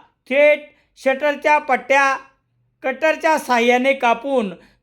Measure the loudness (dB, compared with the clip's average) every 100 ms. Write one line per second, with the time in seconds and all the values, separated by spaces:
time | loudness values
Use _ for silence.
0 | _ _ -4 2 4 2 -4 _ _ _
1 | -4 -2 -2 -2 0 0 0 -4 0 0
2 | 2 -2 -10 _ _ _ _ _ -8 -2
3 | -2 0 0 0 0 0 2 2 0 0
4 | 0 -2 -2 -2 -4 -8 _ _